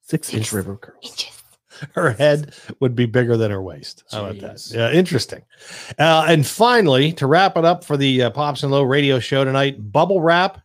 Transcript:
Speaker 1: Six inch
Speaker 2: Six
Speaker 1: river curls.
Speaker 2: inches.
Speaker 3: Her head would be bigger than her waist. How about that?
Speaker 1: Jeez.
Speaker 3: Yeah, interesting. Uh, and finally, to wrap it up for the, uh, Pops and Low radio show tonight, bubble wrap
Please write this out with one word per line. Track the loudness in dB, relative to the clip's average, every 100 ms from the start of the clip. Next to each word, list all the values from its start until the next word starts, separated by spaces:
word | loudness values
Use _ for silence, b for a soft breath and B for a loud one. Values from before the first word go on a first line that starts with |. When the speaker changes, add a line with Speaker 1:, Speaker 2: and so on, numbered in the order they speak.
Speaker 1:
Six | -6 -6 -4
inch | -6 -6
Speaker 2:
Six |
Speaker 1:
river | -6 -8
curls. | -14 -18 _
Speaker 2:
inches. | -18 -14 -14 -16 _ _ _ B -10
Speaker 3:
Her | -2 -2
head | 2 2 2 -4 B B -4
would | -2
be | 0
bigger | 0 0 0 0
than | 0
her | -4
waist. | -10 -14 -20 -20 _
How | -10
about | -10 -12
that? | -16
Speaker 1:
Jeez. | -18 -10
Speaker 3:
Yeah, | -4 0
interesting. | 2 2 -2 -6 -14 _ B B B B 0
Uh, | 2 4 4
and | 2 2
finally, | 2 4 4 4 2 2
to | 0 2
wrap | 4 4 2
it |
up | 2 0
for | -2 -2
the, | 0 2
uh, | 0
Pops | -2 -4 -4
and | 0
Low | 0
radio | 2 2 2 0
show | 0 -2
tonight, | 0 0 -2 -4 -4
bubble | 0 2 2
wrap | 2 2 0 -4